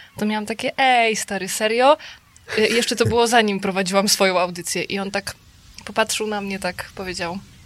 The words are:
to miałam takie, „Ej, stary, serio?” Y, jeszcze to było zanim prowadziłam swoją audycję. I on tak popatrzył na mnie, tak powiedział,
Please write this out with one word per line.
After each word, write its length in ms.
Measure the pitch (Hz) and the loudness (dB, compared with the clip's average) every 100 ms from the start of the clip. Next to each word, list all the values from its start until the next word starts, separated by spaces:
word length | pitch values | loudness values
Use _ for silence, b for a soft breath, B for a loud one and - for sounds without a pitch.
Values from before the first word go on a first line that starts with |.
| B - | B -4
to 80 | 208 | -2
miałam 200 | 214 214 | -2 -4
takie, 260 | 226 254 - | -4 -4 0
„Ej, 380 | 262 247 226 214 | 4 4 4 0
stary, 340 | - 196 185 | -4 -6 -4
serio?” 480 | - 214 233 262 311 B B _ - - - | -2 0 4 6 4 B B _ -20 -8 0
Y, 40 | |
jeszcze 340 | 214 233 233 233 | 2 2 0 0
to 100 | 226 | 2
było 220 | 226 233 | 2 4
zanim 320 | 240 214 196 | 4 4 0
prowadziłam 500 | 196 185 185 196 202 | -2 -2 0 2 2
swoją 300 | - 190 185 | 4 4 2
audycję. 440 | 180 175 170 185 | 0 -4 -6 -6
I 160 | - 196 | -4 -4
on 120 | 196 | -4
tak 240 | 202 196 - - - - - - | -6 -8 -14 -18 -20 -20 -18 -8
popatrzył 420 | 208 220 - 214 | -2 -2 -2 -4
na 140 | 208 | -6
mnie, 180 | 202 190 | -6 -6
tak 320 | 190 180 - - | -6 -8 -12 -12
powiedział, 440 | 190 180 170 190 - - | -10 -6 -6 -6 -10 -20